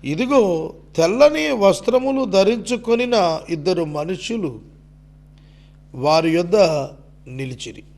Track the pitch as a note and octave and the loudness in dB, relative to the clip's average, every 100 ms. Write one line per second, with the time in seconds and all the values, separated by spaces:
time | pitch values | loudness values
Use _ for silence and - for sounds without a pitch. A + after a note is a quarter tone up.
0 | C3 D#3 B3 C#4 G#3 E3 D#3+ - - - | -6 -4 2 2 2 0 -6 -14 -10 0
1 | E3 A#3 D4 D#4 D#4 B3+ G3 F3+ - B3+ | 0 6 6 6 -2 2 2 2 0 0
2 | C4 C4+ B3 F#3+ F#3+ A#3 F#3+ A#3+ A#3 A#3 | 0 -2 0 2 2 0 -4 -6 -2 -2
3 | B3 A#3+ F3 D#3+ - E3 D3 F3 D#3+ D3 | 0 0 0 -2 -6 -6 -2 -2 -2 -6
4 | D#3 F#3 - A3+ E3+ A2+ - - - - | -6 -8 -6 -6 -6 -8 -18 -20 -20 -20
5 | - - - - - - - - - B2+ | -20 -20 -20 -20 -20 -20 -20 -20 -20 -4
6 | C#3 D#3+ E3 E3 F3 G#3 F3+ D#3 C#3 - | 2 2 2 0 2 4 4 2 -4 -12
7 | - - - B2+ C3+ B2 B2 G2+ - | -20 -20 -16 -10 -10 -10 -14 -16 -20